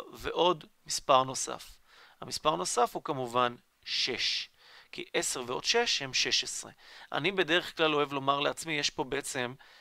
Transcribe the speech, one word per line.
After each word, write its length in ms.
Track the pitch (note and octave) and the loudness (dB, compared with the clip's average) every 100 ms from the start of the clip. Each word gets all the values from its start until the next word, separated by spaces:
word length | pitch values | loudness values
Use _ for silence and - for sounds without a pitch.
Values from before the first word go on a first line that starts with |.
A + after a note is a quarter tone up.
| - | -2
ועוד 520 | A#2+ - - E3+ D#3+ - _ - | -10 -4 2 4 2 -2 _ -8
מספר 380 | - - C3+ | -4 4 6
נוסף. 540 | C3 B2+ - A#2+ - - _ - - - | 4 -2 -6 -6 -12 -20 _ -20 -20 -16
המספר 340 | - A#2+ D3+ E3 | -10 -2 0 0
נוסף 400 | F3 - A#3+ F3 | 0 2 2 0
הוא 80 | |
כמובן 520 | - C#3+ B2 A#2+ A#2+ A#2+ _ _ | -4 -4 0 2 2 0 _ _
שש, 680 | - - - A#2 - - - _ - - - | -6 -2 -2 0 -2 -2 -6 _ -20 -20 -16
כי 140 | - - | -12 -4
עשר 300 | - E3+ D3 A#2+ | 0 0 -2 -4
ועוד 160 | B2 | -4
שש 380 | - A#3 A#3 - | 0 2 2 0
הם 120 | C3+ | 0
שש 300 | B2 C3+ A#2 | 0 2 2
עשרה. 280 | - - A2 - - - - | 0 -6 -10 -16 -20 -20 -8
אני 200 | C#3 D3+ | -2 0
בדרך 460 | G3 D#3 F3 - - | 0 2 2 0 0
כלל 180 | D#3+ D3 | 2 2
אוהב 180 | C#3+ | 0
לומר 260 | C#3+ C3+ C#3+ | 0 0 2
לעצמי, 340 | C#3+ C3 D#3+ | 0 -2 -4
יש 160 | D3+ C#3+ | -2 -2
פה 140 | - | -2
בעצם 500 | C#3 C#3 - C#3 B2 C3 - - | -4 -4 -4 -4 -4 -6 -18 -20